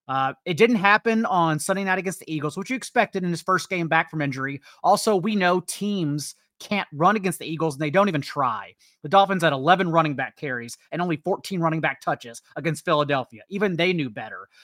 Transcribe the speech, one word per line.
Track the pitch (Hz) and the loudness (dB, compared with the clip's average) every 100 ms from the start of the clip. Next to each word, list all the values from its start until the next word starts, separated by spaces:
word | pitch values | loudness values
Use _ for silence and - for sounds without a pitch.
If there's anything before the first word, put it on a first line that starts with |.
| - | -6
Uh, | 135 135 143 | -2 -2 -2
it | - 165 | -4 2
didn't | 226 233 | 4 4
happen | 196 208 233 226 226 | 4 4 2 0 2
on | 185 165 151 | 2 2 2
Sunday | - 190 196 | -2 -2 -2
night | 185 | -2
against | 185 165 | -4 -8
the | - | -8
Eagles, | 156 151 147 | -6 -6 -6
which | 196 | -6
you | 262 | -8
expected | - 247 208 196 | -4 0 0 -2
in | 180 | -4
his | 165 | -4
first | - 185 - | -2 -2 -2
game | 185 165 | -4 2
back | 160 165 | 2 2
from | 160 | -2
injury. | 143 131 135 139 - - | -4 -4 -6 -8 -14 -2
Also, | 170 196 - 202 | 2 2 4 0
we | 180 208 | 2 2
know | 180 180 | 2 2
teams | 175 - 202 202 156 147 143 - _ _ | 0 -6 -4 -2 0 -2 -6 -14 _ _
can't | - 202 - | -6 -6 -4
run | 143 175 214 | 0 2 2
against | 185 170 | 0 -4
the | - | -6
Eagles, | 160 160 135 | -4 -2 -2
and | |
they | 151 | 0
don't | 175 202 | 2 2
even | 156 | 0
try. | 139 147 131 107 - - _ _ | -4 -2 -2 -2 -8 -18 _ _
The | 151 | 2
Dolphins | 196 196 196 | 4 4 4
had | 165 | 2
eleven | 139 139 185 185 | 2 4 4 4
running | 165 156 135 | 2 2 0
back | 123 - | -6 -8
carries | 147 123 117 - _ | -8 -6 -8 -14 _
and | 156 | -4
only | 180 151 | -2 -2
fourteen | - 190 - 190 | -2 -4 -4 -2
running | 165 160 | 0 0
back | 147 135 | -2 -2
touches | - 143 120 117 - - | -4 -6 -8 -18 -16 -6
against | 151 151 - | -4 -4 0
Philadelphia. | 151 143 139 123 107 - | 2 2 0 -2 -10 -12
Even | 190 208 165 | -2 -2 2
they | 175 | 0
knew | 175 135 | 0 -2
better. | 107 110 95 98 _ | -6 -12 -14 -18 _